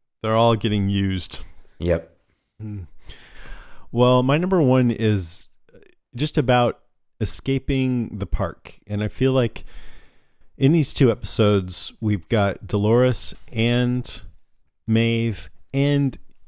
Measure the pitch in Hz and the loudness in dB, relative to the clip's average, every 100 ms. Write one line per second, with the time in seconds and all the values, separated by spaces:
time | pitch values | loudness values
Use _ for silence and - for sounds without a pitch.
0 | _ _ 110 113 117 110 107 104 98 101 | _ _ -2 4 4 4 0 0 0 0
1 | 98 92 - - - - - - 85 85 | 0 -2 -6 -8 -10 -16 -20 -6 -2 -2
2 | - _ _ _ _ - 107 101 90 - | -2 _ _ _ _ -14 -12 -10 -12 -16
3 | - - - - - - - - - 117 | -18 -18 -18 -16 -14 -14 -12 -14 -6 2
4 | 123 127 127 151 185 185 131 127 120 - | 4 4 4 0 2 2 4 4 2 2
5 | 110 101 80 - - _ - - - _ | 2 0 -2 -8 -12 _ -20 -20 -20 _
6 | _ 120 151 160 123 123 120 - _ _ | _ -6 -2 0 2 2 2 -2 _ _
7 | _ _ 107 - - 135 - 135 131 123 | _ _ -4 -4 -4 -4 -2 0 0 0
8 | 113 98 92 - 87 - - - - 104 | -2 -6 -2 -2 -2 -6 -18 -20 -8 -4
9 | 107 - 131 131 120 - - - - - | -4 0 2 2 0 -4 -12 -12 -12 -12
10 | - _ _ _ - - 143 165 143 - | -18 _ _ _ -20 0 4 4 2 4
11 | 127 104 - - 104 101 92 87 - - | 2 2 -4 2 4 2 0 -6 -8 -6
12 | 107 101 - 113 101 - 98 104 104 120 | -4 -4 0 0 0 -2 -4 0 2 4
13 | 127 123 - - - 110 117 120 123 123 | 4 0 -4 -8 -8 -2 0 2 0 -2
14 | - - - - - _ _ _ - 113 | -4 -10 -14 -18 -20 _ _ _ 0 2
15 | 117 117 117 107 - - - 139 143 143 | 2 0 -2 -4 -10 -18 -6 -2 2 2
16 | 139 - - - | 0 -4 -14 -20